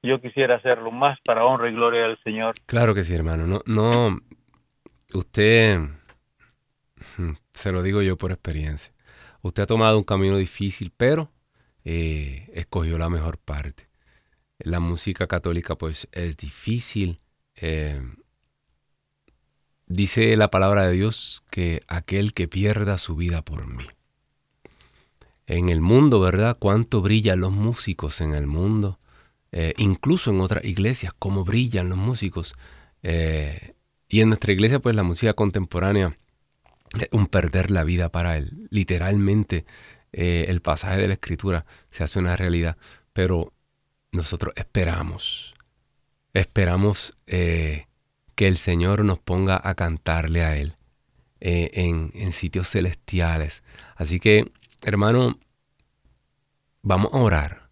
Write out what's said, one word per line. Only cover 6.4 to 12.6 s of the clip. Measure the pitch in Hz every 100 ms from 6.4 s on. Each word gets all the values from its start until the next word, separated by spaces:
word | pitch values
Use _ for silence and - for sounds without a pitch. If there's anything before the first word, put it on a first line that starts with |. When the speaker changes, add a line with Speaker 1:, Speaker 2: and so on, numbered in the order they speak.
| _ _ _ _ _ _ - - 87 73 _
Speaker 2:
se | - 101
lo | 92
digo | 92 104
yo | 98 90
por | 92
experiencia, | 90 - 78 76 76 - _ _ - - _
usted | 92 98
ha | 101
tomado | 113 110 110
un |
camino | 98 98 98 98
difícil, | 92 - 98 - 92
pero, | _ 123 160 151 _ _ _ _ _
eh, | - 82 80 76 71 67 -
escogió | -